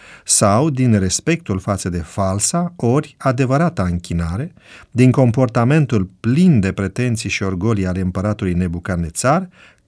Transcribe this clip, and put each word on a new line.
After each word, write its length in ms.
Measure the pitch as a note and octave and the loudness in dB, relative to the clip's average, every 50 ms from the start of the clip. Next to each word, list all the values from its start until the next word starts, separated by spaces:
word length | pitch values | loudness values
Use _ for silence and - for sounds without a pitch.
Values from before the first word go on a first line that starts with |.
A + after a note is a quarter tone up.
| - - - - - | -20 -20 -20 -16 -6
sau 460 | - - - A2+ G2+ G2+ A#2 D3+ E3 | -2 0 2 4 4 4 4 2 0
din 280 | C3+ B2+ B2+ B2 A2 G2+ | 0 0 2 4 4 4
respectul 600 | F#2+ F#2 - - - D#3 E3+ E3 - - G2 F#2 | 2 0 -2 -4 -2 -2 -2 -2 -2 -4 -6 -4
față 300 | - A2+ G2 F#2 - F#2+ | -2 -4 -4 -4 -4 -4
de 100 | F2 F2 | -6 -6
falsa, 760 | E2 - - G#2 G2 F#2+ F#2+ G#2 - - - E3+ F3 F3 - | -8 -6 -4 -4 -2 -2 -2 -2 -2 -2 -2 -2 -4 -4 -6
ori 380 | - - A#2 B2 D3+ D3+ - _ - | -2 0 2 2 0 0 -4 _ -4
adevărata 640 | - C3+ B2 C3 C3+ A#2+ C3 C#3+ E3+ - - - | -2 -2 0 0 0 0 2 0 0 0 -2 -2
închinare, 680 | F#2 F2+ F2 F2 - - F2 E2+ E2+ E2 F2 G#2+ D3+ F3 - _ _ - - - - _ | -2 -2 -2 -4 -4 -4 -4 -4 -2 -4 -4 -6 -8 -10 -12 _ _ -20 -20 -20 -18 _
din 200 | - A#2 B2+ B2+ | 2 4 4 6
comportamentul 1000 | A#2+ C#3+ C3 A#2+ A2 C#3 C3 - - B2+ A#2 B2+ D3 D#3+ C#3+ A2 B2+ G#2 F#2 - - - | 6 4 4 2 4 2 0 0 2 0 2 2 4 2 2 2 0 -2 -2 -2 -8 -6
plin 400 | - A2 B2+ D#3+ F#3 F#3 D3 G#2+ | -4 -2 2 4 4 6 6 4
de 120 | F#2 F#2+ | 2 0
pretenții 580 | F#2 - G2 F#2 - - B2 B2 A2+ A2 - G2 | -2 -2 -4 -4 -4 -4 -4 -2 -2 -4 -4 -6
și 120 | - - | -6 -4
orgolii 440 | G2+ F#2+ F#2+ F2 F#2 A2+ A2+ G2 F#2 | -4 -4 -4 -2 -2 -2 0 0 -2
ale 140 | F#2 F2+ F#2+ | -2 -2 -2
împăratului 520 | F2+ F2+ F2 F#2+ F#2 G#2 G#2 - G#2 F#2 | -4 -4 -4 -2 -2 -2 -2 -2 -2 -2
Nebucadnețar, 960 | F2 F2 F#2 F2 E2+ F2 - - F#2 E2+ E2+ D#2+ - - - B2+ D3+ F3+ F#3 F3+ _ _ - - _ _ _ | 0 0 -2 -2 -4 -6 -6 -6 -4 -4 -4 -6 -6 -2 0 0 0 0 -2 -6 _ _ -20 -20 _ _ _